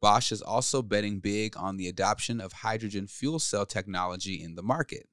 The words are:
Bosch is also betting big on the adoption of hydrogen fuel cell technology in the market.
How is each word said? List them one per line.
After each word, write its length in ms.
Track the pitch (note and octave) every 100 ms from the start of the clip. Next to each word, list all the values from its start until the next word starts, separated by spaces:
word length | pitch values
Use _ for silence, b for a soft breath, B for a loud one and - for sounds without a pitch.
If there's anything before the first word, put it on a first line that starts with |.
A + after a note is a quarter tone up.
Bosch 300 | G#2 G#2+ -
is 100 | G#2+
also 400 | - A2+ B2+ C3+
betting 380 | A2 G#2 G#2 G2+
big 380 | G2+ G#2 G#2+ -
on 200 | F#2+ G2
the 120 | F2+
adoption 520 | F2+ G2 G#2+ - A#2
of 120 | F#2+
hydrogen 560 | - A2 A2 A2 G2+ G2+
fuel 320 | - C3+ D#3+
cell 260 | - G#2 G2+
technology 760 | G#2 F#2+ F#2 F2+ F#2 G2 F2+
in 140 | E2
the 80 | E2+
market. 460 | G2 D3 D3 - -